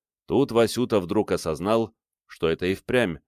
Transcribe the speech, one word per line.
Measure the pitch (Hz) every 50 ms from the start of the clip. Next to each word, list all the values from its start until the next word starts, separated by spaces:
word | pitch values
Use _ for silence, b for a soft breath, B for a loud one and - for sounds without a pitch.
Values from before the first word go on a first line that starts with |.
| _ _ _ _ _
Тут | - 87 120 139 -
Васюта | 113 117 117 104 - 117 123 104 113 101
вдруг | 87 82 98 107 95 -
осознал, | 92 82 - 82 78 82 87 104 113 117 113 - - _ _ _ _ _ _
что | _ - - 85 80
это | 82 - 92
и | 90 95
впрямь | - - - 120 123 117 90 80 - -